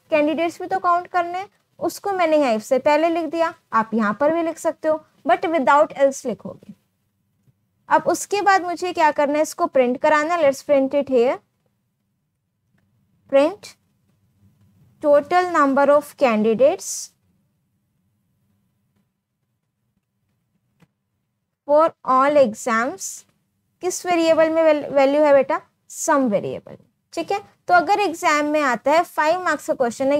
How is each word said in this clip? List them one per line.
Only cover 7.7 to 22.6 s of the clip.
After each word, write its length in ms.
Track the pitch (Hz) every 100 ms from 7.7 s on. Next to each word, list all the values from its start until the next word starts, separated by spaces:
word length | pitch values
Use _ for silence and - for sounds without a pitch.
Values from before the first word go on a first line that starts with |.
| _ -
अब 160 | 302 -
उसके 340 | 349 - 403
बाद 200 | 392 381
मुझे 300 | 359 339 359
क्या 180 | 349 311
करना 260 | 294 285 294
है, 60 |
इसको 240 | 311 - 339
प्रिंट 320 | 277 247 254
कराना 360 | 311 302 302
है। 80 | 349
Let's 220 | 285 269 -
print 240 | 277 269
it 160 | 285 277
here। 280 | 262 240 359 _ _ _ _ _ _ _ _ _ _ _ _ _ _ _ _ _ _ -
Print 340 | 269 302 415 - - _ _ _ _ _ _ _ _ _ _ _ -
total 460 | 294 294 285 359 359
number 320 | 339 277 269 285
of 260 | 285 294 -
candidates 680 | 247 214 214 220 269 370 - - - _ _ _ _ _ _ _ _ _ _ _ _ _ _ _ _ _ _ _ _ _ _ _ _ _ _ _ _ _ _ _ _ _ _ _ _ _ _ _ _ _ _ _ _ _ -
for 200 | 294 330 - -
all 280 | 262 277 294
exams। 640 | 254 214